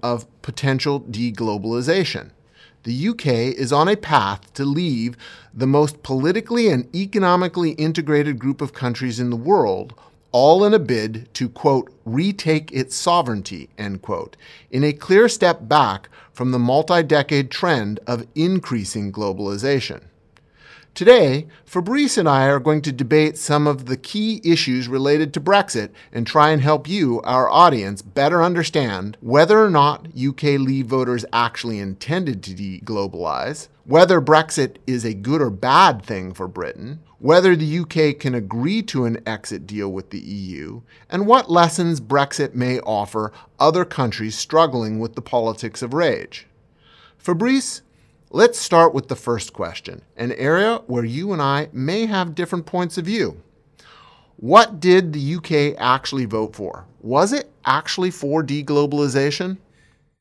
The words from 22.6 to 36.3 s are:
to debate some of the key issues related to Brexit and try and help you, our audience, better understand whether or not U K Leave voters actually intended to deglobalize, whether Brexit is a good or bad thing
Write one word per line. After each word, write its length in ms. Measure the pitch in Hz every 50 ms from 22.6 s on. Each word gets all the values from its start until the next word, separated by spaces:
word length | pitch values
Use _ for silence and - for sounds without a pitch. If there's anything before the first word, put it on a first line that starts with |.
| 123 156 156 151 143
to 80 | 151
debate 480 | 135 123 139 117 156 151 151 156 151 -
some 300 | - - 147 147 147 147
of 180 | 143 131 127
the 100 | 123 165
key 440 | 160 - - - 208 214 220 220 - -
issues 460 | 170 170 156 - 135 127 127 123 120
related 440 | 131 135 135 139 147 156 160 147 147
to 80 | 165
Brexit 500 | 143 170 196 202 196 - - 117 104 101 - - - _ -
and 140 | 120 117
try 240 | - - 156 147 151
and 100 | 156 147
help 280 | 131 147 151 147 131 143
you, 320 | 185 208 170 131 117 117 -
our 260 | - 123 127 131 -
audience, 540 | - 156 175 175 143 117 98 98 101 98 -
better 400 | - - 139 139 147 170 175 165
understand 720 | 175 175 175 160 - - 156 135 117 101 92 95 104 110 -
whether 440 | - 113 123 147 - 170 214 214 220
or 60 | 208
not 380 | 175 151 143 147 139 - - - -
U 180 | 131 127 139 135
K 260 | - - 147 143 139
Leave 280 | 135 131 135 135 131
voters 380 | 113 135 131 127 113 123 120 107 - -
actually 460 | 117 120 117 - - - 117 113 101
intended 640 | 101 98 95 - - - 160 185 185 151 123 95 -
to 80 | 98
deglobalize, 1160 | 95 92 101 95 95 90 - 110 113 104 98 98 - 85 87 80 71 64 69 113 151 156 - - _ _ _
whether 360 | - 131 160 180 180 185 165
Brexit 580 | 139 123 156 156 160 160 - - 139 135 135 - _ -
is 160 | 131 123 113
a 100 | 113 107
good 260 | 98 101 120 147 160
or 100 | 147 120
bad 520 | 98 92 131 127 139 165 190 180 143 107 95
thing 320 | - 110 95 92 92